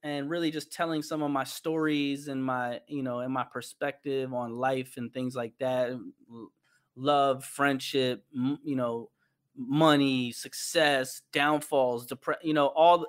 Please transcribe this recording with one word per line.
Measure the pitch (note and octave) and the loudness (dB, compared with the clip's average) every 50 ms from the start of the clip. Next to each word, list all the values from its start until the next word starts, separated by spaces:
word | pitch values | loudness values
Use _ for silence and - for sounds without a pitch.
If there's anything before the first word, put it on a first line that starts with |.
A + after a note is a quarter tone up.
| - | -8
and | D3 D3 C#3+ C#3 C#3+ | -6 -4 -4 -4 -4
really | E3+ F3 E3+ D#3 | -2 -2 0 -2
just | D#3+ D#3 C#3+ - - | -2 -4 -6 -8 -6
telling | - F3 E3 D#3+ D#3 D3 | -4 -2 -2 -2 -2 -4
some | - E3 D3+ D3+ | -4 -4 -2 -2
of | D3 | 0
my | C#3+ C3+ C3 | 0 -2 -2
stories | B2+ - - - E3 D#3+ D#3+ D#3 D#3 D3+ D3 C#3+ C#3 C#3 C#3 D3 | -4 -8 -8 -4 -4 -2 0 0 2 2 0 0 -2 -4 -6 -6
and | D3 C#3 C3 C3 | -6 -6 -4 -2
my, | C3 B2+ B2+ B2 A#2+ A#2+ - - - | -2 -2 -2 -2 -4 -4 -8 -8 -8
you | D3+ C#3+ C3 | -8 -6 -4
know, | B2+ A#2+ B2 | -4 -4 -4
and | B2 B2+ C3 | -4 -4 -2
my | B2+ B2 | -4 -4
perspective | - - B2+ A#2 - - - D3 C#3+ C#3 - - D3 C3+ C3+ C3 C3 C3 | -4 -6 -10 -10 -10 -8 -6 -6 -6 -6 -6 -6 -4 -2 -2 -2 -2 -4
on | B2 A#2+ A#2 A2+ | -4 -4 -4 -4
life | A#2+ B2+ C3 C3+ C3 B2+ C3 - | -2 0 0 0 -2 -4 -6 -8
and | C3 A#2+ A#2 - | -10 -10 -8 -6
things | C3 B2+ B2+ B2+ | -6 -6 -4 -4
like | B2+ A#2+ A2+ - - | -6 -6 -8 -6 -4
that, | C3 B2+ B2+ B2+ B2+ A#2+ | -2 0 0 0 0 -2
l-, | B2+ B2 F#2+ F2+ - _ _ - A#2 A#2 A2 - _ _ _ _ _ _ _ _ _ | -4 -6 -10 -14 -18 _ _ -20 -18 -18 -18 -18 _ _ _ _ _ _ _ _ _
love, | B2+ C3 C#3+ D3 C#3+ C#3 C#3 C3 B2 - | -4 0 2 4 4 4 4 2 0 -4
friendship, | - - - C#3 C#3+ C#3 C3 - - - C3+ C3 B2+ B2 - - _ - | -8 -2 0 2 2 2 0 -2 -2 0 2 2 2 0 -4 -8 _ -6
m-, | B2+ B2+ C3+ D3 C#3+ C#3 | -2 -2 -2 -2 -4 -4
you | D3 C#3 | -4 -4
know, | C3 B2 A#2+ A#2 A#2 A#2 - _ _ _ _ _ _ _ _ _ | -2 -2 -2 -4 -6 -8 -12 _ _ _ _ _ _ _ _ _
money, | C3+ B2+ A#2+ C#3 D3+ D#3+ D#3 D3 C#3+ C#3 C3+ C3 B2+ B2 A#2+ A2+ | -10 -6 0 2 6 6 6 6 6 4 2 0 0 -2 -4 -6
success, | - - C3+ - - - - - E3+ D#3 D3 C#3+ C3 C3 B2+ - - - _ - | -10 -12 -12 -10 -10 -8 -2 2 4 4 4 4 2 0 -4 -8 -12 -10 _ 0
downfalls, | D3 C#3+ D3 D3+ D3 D3 - D#3 C#3 C3 B2 B2 A#2 A#2+ | 2 2 4 2 2 0 0 2 4 4 4 2 -2 -6
depre-, | B2 C3+ B2+ - - D3+ - - | -8 -12 -6 -4 -4 -4 -2 -2
you | D#3+ D#3 | 0 2
know, | D3+ C#3+ C3+ | 4 4 4
all, | - D#3+ D#3+ E3+ F3 E3+ E3+ | 6 8 8 8 8 8 4